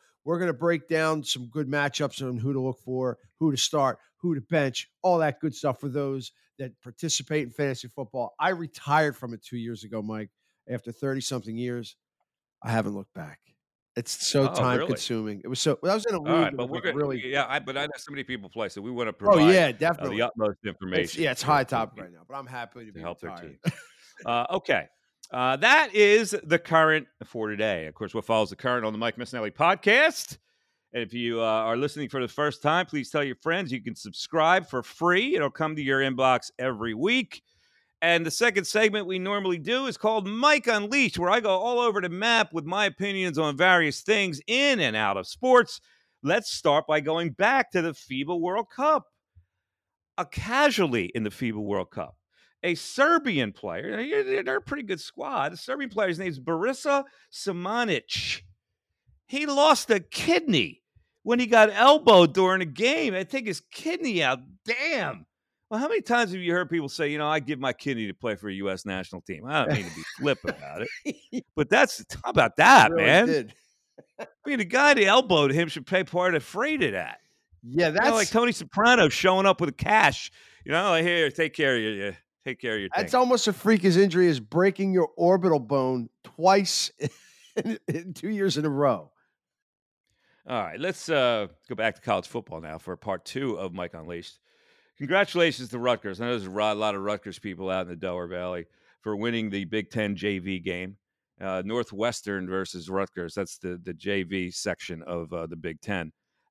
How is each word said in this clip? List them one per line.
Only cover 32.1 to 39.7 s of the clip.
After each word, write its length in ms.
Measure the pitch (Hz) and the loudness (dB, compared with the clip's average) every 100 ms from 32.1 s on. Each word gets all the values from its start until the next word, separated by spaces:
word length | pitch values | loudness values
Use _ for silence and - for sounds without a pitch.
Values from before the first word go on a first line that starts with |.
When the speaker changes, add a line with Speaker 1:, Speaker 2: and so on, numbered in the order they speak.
| 135 | -4
Speaker 2:
the 80 | 120 | -4
first 360 | - 147 - | -2 -2 -2
time, 240 | 147 170 180 | 0 0 0
please 240 | 151 120 | -6 -4
tell 120 | 151 | -4
your 120 | 139 123 | -4 -4
friends. 360 | 160 175 170 | -4 -4 -4
You 100 | 127 | -6
can 140 | 110 107 | -8 -12
subscribe 720 | 104 - - 160 156 185 165 | -12 -12 -4 0 4 2 0
for 140 | 127 | -6
free. 540 | - - 170 180 254 214 | -8 -2 0 2 0 0
It'll 160 | 143 | -2
come 240 | - 156 151 | -2 -4 -2
to 80 | |
your 160 | 139 135 | 0 0
inbox 480 | 135 127 131 123 - - | 0 2 2 2 -2 -6
every 380 | 127 110 113 110 | -6 -4 -6 -2
week. 480 | 185 254 214 - _ _ _ _ _ _ | 0 0 -2 -10 _ _ _ _ _ _
And 220 | 170 170 165 | 2 2 0
the 60 | |
second 340 | - 233 196 165 | 0 0 0 -2
segment 420 | 208 220 208 185 | 2 2 0 -4
we 100 | 185 | -6
normally 400 | 185 202 185 175 | -4 -4 -2 -4
do 280 | 156 | -2